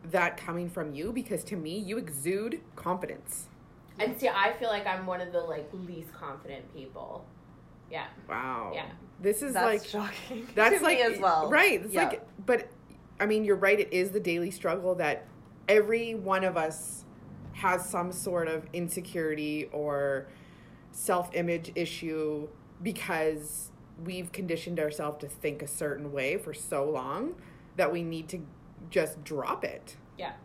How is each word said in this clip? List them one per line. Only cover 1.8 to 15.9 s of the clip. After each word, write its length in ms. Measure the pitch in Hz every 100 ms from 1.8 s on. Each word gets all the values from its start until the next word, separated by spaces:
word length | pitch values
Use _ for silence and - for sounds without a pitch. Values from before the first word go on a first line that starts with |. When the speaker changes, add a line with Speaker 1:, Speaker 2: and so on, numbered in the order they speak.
| 190 226
Speaker 1:
exude 640 | 170 139 160 196 226 330 - -
confidence. 720 | 175 185 - - - - - - - - - -
Speaker 2:
And 200 | 262 -
see, 80 | 254
I 260 | 196 208
feel 160 | - 233
like 160 | 202 196
I'm 200 | 185 185
one 160 | 180
of 100 | 180
the, 80 | 175
like, 300 | 165 151 147
least 400 | 190 175 165 156
confident 580 | - 151 147 - 139 123
people. 520 | 151 - - - - - - - - - - -
Yeah. 180 | 160 - - -
Speaker 1:
Wow. 440 | 110 131 120 101
Speaker 2:
Yeah. 140 | 78 - - - -
Speaker 1:
This 200 | 196 214
is, 120 | 285
Speaker 3:
That's 120 | 208 226
Speaker 1:
like, 200 | 214 -
Speaker 3:
shocking 600 | 208 202 - - 240 233
<laughs> 40 | -
Speaker 1:
that's 240 | 226 392
Speaker 3:
to 40 |
Speaker 1:
like, 140 | 320 262
Speaker 3:
me 60 |
as 160 | 233 202
well. 280 | 190 160 156
Speaker 1:
right. 320 | 302 392 208
It's 120 | 220
Speaker 3:
Yeah. 160 | 190 151
Speaker 1:
like, 180 | - - - 196
but, 220 | 240 - - - - - -
I 40 | 208
mean, 200 | 214 208
you're 100 | 190
right. 240 | 196 208
It 140 | 196
is 180 | 180 190
the 80 | 202
daily 320 | 180 170 175
struggle 440 | - 175 180 185 175
that 300 | 156 - - - - - -
every 440 | 214 202